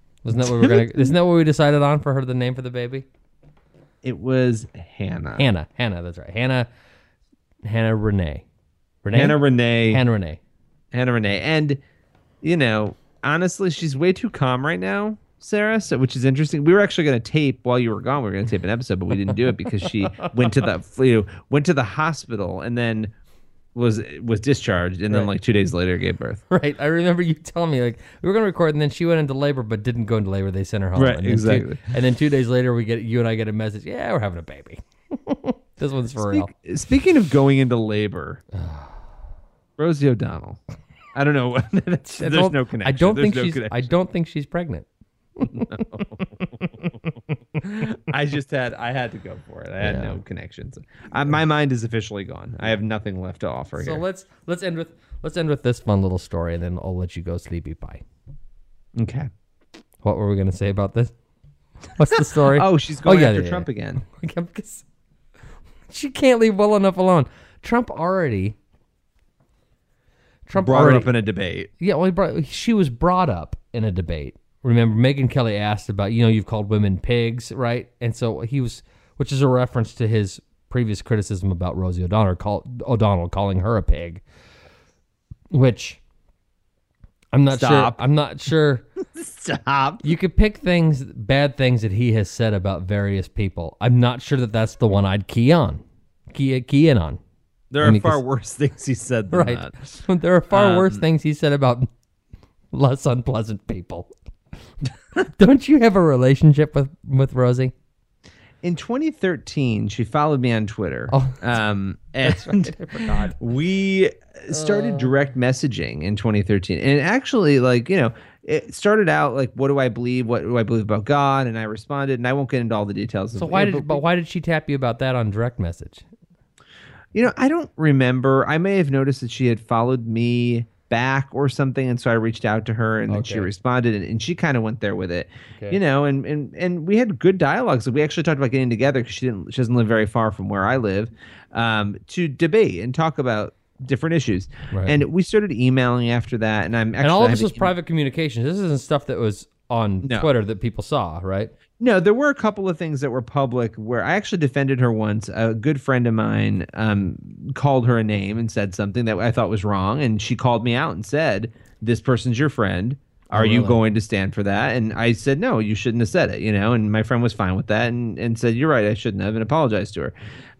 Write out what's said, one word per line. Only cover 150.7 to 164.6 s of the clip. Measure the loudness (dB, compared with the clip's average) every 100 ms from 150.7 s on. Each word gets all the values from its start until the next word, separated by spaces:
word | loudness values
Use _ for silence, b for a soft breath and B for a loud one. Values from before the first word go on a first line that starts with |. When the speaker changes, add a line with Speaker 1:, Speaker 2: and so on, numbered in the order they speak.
| -6
Speaker 1:
saw, | -4 -4 -4 -6
right? | -6 -4 -6 -10 b _
Speaker 2:
No, | 2 4
there | 4 4
were | 2
a |
couple | 0 -2 -2 -4
of | -4
things | -4 -4
that | -4
were | -4
public | -4 -2 0 0 -2 -4
where | -6 -4
I | 0 -2
actually | -2 -2
defended | 0 0 0 2
her | 2
once. | 2 -2 -2 -6
A | -2 -2
good | 0 -2 -2
friend | 0 0 2
of | 0
mine, | 0 0 0 -2 -4
um, | -4 0 0 -2 -6 -16 -14 -12
called | -2 2 2 2
her | 2
a |
name | 0 -2 -4 -4
and | -4
said | -4 -4
something | -4 -4 -2 -2
that | 0
I | 0
thought | 0 -2
was | -2
wrong, | -2 0 -2 0
and | 0 -2
she | -4 -2
called | 0 0
me | 0
out | -2 -4 -6
and | -6
said, | -2 0 -2 -6 b b b
"This | -2 -2
person's | 0 0 0 0
your | 0
friend. | 0 -2 -2 -4 -6 _ _ _
Are | 2
Speaker 1:
Oh, |
Speaker 2:
you | 4 4
Speaker 1:
really? | 4
Speaker 2:
going | 4 4
to | 0
stand | -2 -2 -2
for | -2
that?" | -2 0